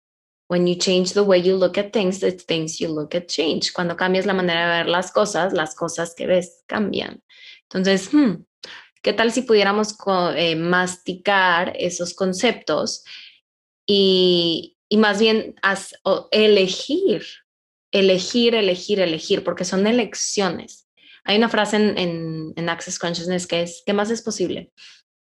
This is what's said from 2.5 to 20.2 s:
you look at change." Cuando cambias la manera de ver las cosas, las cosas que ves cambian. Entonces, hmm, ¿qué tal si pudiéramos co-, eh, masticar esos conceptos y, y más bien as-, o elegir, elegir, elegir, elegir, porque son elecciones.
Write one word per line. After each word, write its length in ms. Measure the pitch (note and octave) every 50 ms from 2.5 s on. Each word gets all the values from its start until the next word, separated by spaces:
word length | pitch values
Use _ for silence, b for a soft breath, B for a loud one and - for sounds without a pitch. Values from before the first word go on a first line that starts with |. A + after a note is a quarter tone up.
| E3 D#3+ D#3+ D#3 - -
you 100 | - E3
look 260 | D#3 D3+ D3 D3 -
at 120 | F3 F3
change." 460 | - - - E3 D#3 - - - - -
Cuando 240 | - F3+ E3+ E3+
cambias 300 | E3+ F#3 F#3 F#3 F#3+ F#3+
la 80 | G#3 F#3+
manera 360 | F#3 F3+ F3 E3+ E3 E3+ F3
de 80 | E3+ E3+
ver 100 | E3 E3
las 220 | E3+ F3+ F#3 -
cosas, 420 | - - G#3+ F3+ - D#3+ E3+ G3 G3
las 220 | F3 D#3 D#3 -
cosas 400 | - E3+ E3 - - E3+ E3+ -
que 120 | - -
ves 360 | - F#3 F3+ F3+ F3+ - _ _
cambian. 560 | - - G#3+ G#3 F#3+ - - - - - - _ B B B B B B B B
Entonces, 500 | - - F#3+ F#3+ F#3+ G3 F#3 F#3+ - -
hmm, 320 | D4+ D4 A3+ - - - _ _ _ B B B B B B B B -
¿qué 100 | G#3 G#3
tal 200 | G#3 A3+ A#3 A3+
si 100 | B3+ B3
pudiéramos 540 | - A3+ G#3 G3 G3 G3+ G#3+ G#3+ G#3 -
co-, 340 | - - G3 F#3+ F3+ F3 E3+
eh, 260 | - C#3+ E3+ E3 E3
masticar 1160 | D#3+ E3 F3 F3+ F3+ F3+ F3+ F3+ - - - F3+ F3+ - G3+ G3+ G3 F#3 F#3 F3 E3+ F#3 - -
esos 380 | - - F3+ F3 - F3 F3 -
conceptos 920 | - G3 F#3 F3+ F#3 - A#3+ G#3+ A3 - - D#3 D3+ - A3+ - - B B B B B B B B B _ _ _ _ _ _ _ _
y, 920 | - G3+ G3 G3 F#3+ F#3+ F#3 F#3 F3+ F3+ F3 E3+ E3+ E3 - - - _ _ _ -
y 80 | G#3
más 240 | G#3+ A3 G#3+ G3+ G3+
bien 340 | A3+ A3 A3 A3 F#3 - - _ -
as-, 360 | G3 G3 F#3+ - - - - -
o 240 | G3 F#3+ D#3 - -
elegir, 960 | - A3 G#3+ G#3+ G#3 G3 F#3+ F#3 - - - - C#4 F4+ G4 E4 G#3 D#3+ - - - - _ _ _ _ _ _ _ _ _ _
elegir, 640 | - G3+ G3 F#3+ F#3 F3+ F#3 - - A#3+ A#3 - A3+
elegir, 460 | A3+ G#3 F#3+ F3+ F3+ - - G#3 G3
elegir, 440 | F#3 E3+ D#3+ D#3+ - - G3+ - -
porque 200 | F3 F3 - F#3
son 220 | F3+ - F#3+ G3
elecciones. 1040 | G#3+ A#3 B3 A3+ F#3+ - -